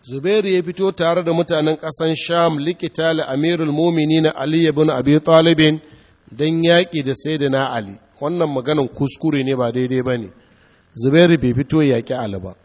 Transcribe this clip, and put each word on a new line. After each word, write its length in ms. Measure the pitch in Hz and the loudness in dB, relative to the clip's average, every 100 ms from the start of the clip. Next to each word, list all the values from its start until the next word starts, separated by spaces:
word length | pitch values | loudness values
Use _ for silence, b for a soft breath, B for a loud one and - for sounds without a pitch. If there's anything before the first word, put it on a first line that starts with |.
| - | -12
Zubairu 380 | 135 156 214 196 | -8 -2 0 2
ya 140 | 185 | 0
fito 300 | 170 180 196 | -2 -2 -4
tare 300 | - 165 175 | 0 0 0
da 100 | 170 | 0
mutanen 440 | 165 170 165 156 156 | 0 0 0 0 -2
ƙasan 380 | 160 151 160 | -6 -4 -2
Sham, 440 | 156 - 170 170 151 | -2 -2 0 0 0
likita 540 | 147 180 165 - 160 | -4 -4 -6 -2 -2
li 80 | 160 | -2
Amirul 500 | 139 135 160 175 156 | -2 -2 0 0 -2
Mu'minin 540 | 147 170 165 151 160 156 - | 0 0 2 2 2 2 0
Ali 300 | 135 160 160 | -2 2 2
ibn 220 | 151 156 | 2 2
Abi 280 | 131 131 151 | 2 2 2
Talibin 600 | 151 160 165 160 156 156 - b b b _ | 6 4 6 4 2 2 -8 b b b _
don 320 | 110 151 165 | -6 -2 0
yaƙi 400 | 165 170 180 156 | 4 4 2 -4
da 100 | 131 | -4
Sayyidina 560 | 135 147 156 143 135 135 | -6 -6 -2 0 0 -2
Ali. 260 | 123 101 98 _ _ | -6 -10 -16 _ _
Wannan 280 | 143 175 160 | -6 -2 -2
maganan 360 | 135 123 151 131 | -2 -2 -2 -2
kuskure 540 | - 139 - 160 143 | -4 -6 -4 -4 -2
ne, 120 | 131 131 | -2 -2
ba 160 | 120 | -2
daidai 300 | 120 127 127 | -2 -2 -2
ba 120 | 127 123 | -2 -4
ne. 100 | 101 - b b b b b | -6 -16 b b b b b
Zubairu 440 | - 123 151 175 165 | -6 2 4 6 4
bai 140 | 123 | 2
fito 280 | 120 139 156 | -2 -2 0
ya 140 | 147 120 | 2 0
yaƙi 160 | - 127 | -2 -8
Ali 200 | 113 98 | -6 -8
ba. 160 | 92 90 | -12 -16